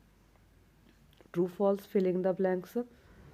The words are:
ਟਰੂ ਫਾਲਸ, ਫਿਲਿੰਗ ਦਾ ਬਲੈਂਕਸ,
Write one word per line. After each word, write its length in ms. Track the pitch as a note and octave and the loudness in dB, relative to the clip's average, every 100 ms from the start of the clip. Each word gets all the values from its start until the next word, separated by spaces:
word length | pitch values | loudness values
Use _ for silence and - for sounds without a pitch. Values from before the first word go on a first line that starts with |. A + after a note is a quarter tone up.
| - _ _ _ _ _ _ _ - _ - - - | -20 _ _ _ _ _ _ _ -20 _ -20 -20 -6
ਟਰੂ 120 | F3 F3+ | -2 -2
ਫਾਲਸ, 340 | F3+ G3+ G3+ | 0 0 0
ਫਿਲਿੰਗ 440 | - G#3 F#3 F3+ | -2 0 0 2
ਦਾ 80 | F#3 | 0
ਬਲੈਂਕਸ, 460 | F#3 F#3+ F#3 F3+ A#3 B3 - - - - | 0 0 0 -4 -8 -8 -12 -20 -20 -20